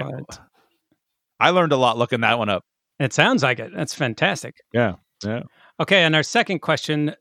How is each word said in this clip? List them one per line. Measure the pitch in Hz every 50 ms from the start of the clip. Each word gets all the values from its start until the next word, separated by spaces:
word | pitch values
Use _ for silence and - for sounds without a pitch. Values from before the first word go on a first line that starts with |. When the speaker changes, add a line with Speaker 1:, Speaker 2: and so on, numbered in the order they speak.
Speaker 1:
Excellent. | - 139 - 135 - - - - - _ _ _ _ _ _ _ _ _ _ _ _ _ _ _ _ _ _ -
Speaker 2:
I | 120 160
learned | 180 185 170 151 143
a |
lot | 131 127 120 113 117
looking | 120 - 131 117
that | 117 107 117 120
one | 110 104
up. | 98 87 - _ _ _ _ _ _ -
Speaker 1:
It | 143 123 -
sounds | - 160 226 262 226 139
like | 127 123 113
it. | 113 - -
That's | 185 143 - -
fantastic. | - 143 120 107 - - 196 180 - - - - _ _ _ -
Speaker 2:
Yeah. | 120 120 101 87 - _ _ _ - 101
Yeah. | 104 110 120 - - _ _ _ _ _ -
Speaker 1:
Okay. | - - 196 190 170
And | 160 156
our | 156 143
second | - - 240 226 - 190 147
question | - - 156 - - - 151 151 147 151 - -